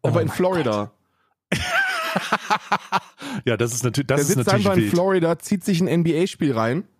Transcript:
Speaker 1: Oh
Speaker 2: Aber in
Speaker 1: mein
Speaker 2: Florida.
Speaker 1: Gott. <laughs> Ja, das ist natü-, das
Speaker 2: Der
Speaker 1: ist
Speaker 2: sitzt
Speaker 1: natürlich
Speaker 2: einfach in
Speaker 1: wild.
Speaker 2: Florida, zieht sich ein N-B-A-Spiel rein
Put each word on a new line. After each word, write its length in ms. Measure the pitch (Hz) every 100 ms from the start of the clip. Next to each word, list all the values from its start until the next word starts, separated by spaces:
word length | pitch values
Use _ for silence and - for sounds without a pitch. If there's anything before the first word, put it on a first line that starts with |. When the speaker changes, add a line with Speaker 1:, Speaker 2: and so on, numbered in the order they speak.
Speaker 1:
Oh 60 | 131
Speaker 2:
Aber 120 | 143
in 60 | 147
Speaker 1:
mein 80 | -
Speaker 2:
Florida. 480 | 185 180 131 104
Speaker 1:
Gott. 80 | 104 _ _ _ _ _ _ - 719 719 762 719 659 659
<laughs> 1300 | - - - 208 - 202 - 190 - - 277 233 123
Ja, 120 | 110
das 160 | 117
ist 100 | 120 123
natü-, 180 | 123
das 20 | 139
Speaker 2:
Der 120 | 139
Speaker 1:
ist 100 | 151
Speaker 2:
sitzt 100 | 180 123
Speaker 1:
natürlich 180 | 196 202
Speaker 2:
einfach 100 | 180
in 60 |
Speaker 1:
wild. 100 | -
Speaker 2:
Florida, 460 | 175 190 190 165 165
zieht 240 | - 202
sich 180 | - 175
ein 60 | 175
N-B-A-Spiel 640 | 165 165 156 190 - 151
rein 300 | 113 113 143 -